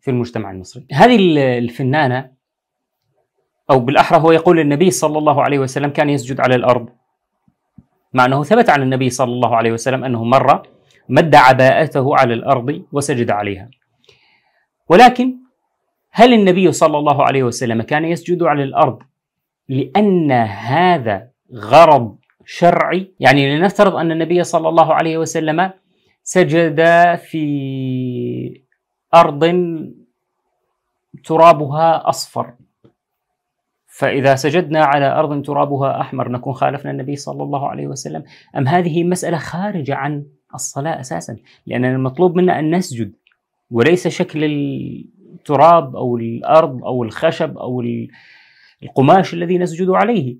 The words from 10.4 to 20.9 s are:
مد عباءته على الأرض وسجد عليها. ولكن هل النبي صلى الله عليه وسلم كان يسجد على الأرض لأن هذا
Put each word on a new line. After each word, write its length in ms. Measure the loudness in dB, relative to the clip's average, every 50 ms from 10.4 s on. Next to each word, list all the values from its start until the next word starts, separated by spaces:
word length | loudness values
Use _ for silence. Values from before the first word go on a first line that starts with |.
| 4 4 2 0 0 _ _ _ _ _ _ _ _ _
مد 260 | 0 2 2 6 6
عباءته 800 | 6 8 6 6 6 4 4 4 2 0 0 -2 -4 -2 0 2
على 180 | 2 2 2 0
الأرض 480 | -4 -2 -2 -2 -2 -2 -6 -8 -8 -10 _ -6
وسجد 380 | -6 -4 -4 -2 -4 -2 -2
عليها. 400 | -2 -4 -4 -6 -8 -10 -12 -20 _ _ _ _ _ _ _ _ _ _ _ _ _ _ _ _ _ _ _ _ _ _ _ _
ولكن 480 | 6 8 8 8 6 4 -4 -4 -4 -8 _ _ _ _ _ _ _ _ _ _ _ _ _ _
هل 240 | _ 4 4 6 6
النبي 380 | 4 4 4 2 4 2 0 2
صلى 260 | 2 0 0 2 0
الله 260 | 0 0 2 2 2
عليه 180 | 0 2 0 -2
وسلم 400 | -2 -4 -4 -4 -4 -4 -4 -4
كان 220 | -4 -4 -4 -2
يسجد 380 | -4 -6 -6 -4 -6 -4 -2 0
على 200 | -2 0 -2 -2
الأرض 360 | -4 0 0 0 0 0 -8 _ _ _ _ _ _ _ _ _ _ _ _ _ _
لأن 640 | -4 -4 -4 -2 0 0 2 2 2 0 0 0 0
هذا 1000 | 0 0 -2 -6 -10 -8 -4 -2 0 2 2